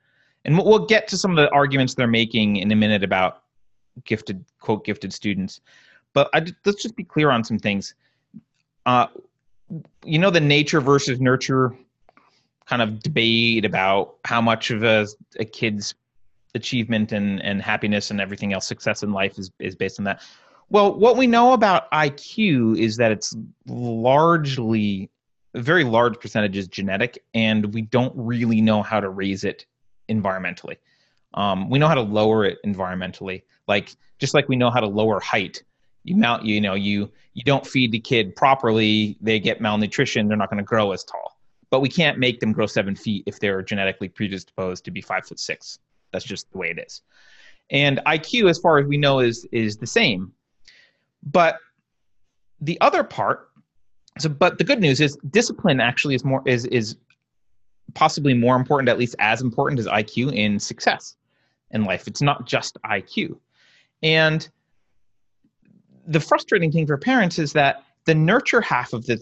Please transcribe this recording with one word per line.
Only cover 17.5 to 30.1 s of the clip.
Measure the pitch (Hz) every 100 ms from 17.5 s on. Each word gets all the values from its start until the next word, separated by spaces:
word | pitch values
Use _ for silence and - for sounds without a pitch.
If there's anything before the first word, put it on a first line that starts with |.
| 98
happiness | 95 107 107 104 -
and | 104
everything | 95 101 104
else, | 95 -
success | - 110 104
in | 104
life | 98 98 -
is, | 90 -
is | 92 90
based | 95 -
on |
that. | 101 98 - - _ _ _
Well, | 208 202 -
what | 226 240
we | 254
know | 233 240
about | 262 214 175 -
I | 151 151
Q | 139 - - 208 135 113
is | 98 113 113
that | 117
it's | 107 - 113 - _ 131
largely, | 120 120 113 120 139 165 170 143 135 113 113 104 98 95 _ _ _ _
a | -
very | 120 175
large | 131 113 120 107
percentage | 113 113 104 98
is | 92
genetic, | - 98 98 123 - -
and | 113 110 110 104
we | 113
don't | 110 123 131 135
really | 117 120 117 110
know | 110 107
how | 101 107
to | 98
raise | 95 98 95
it | 101 - - _ _ _ -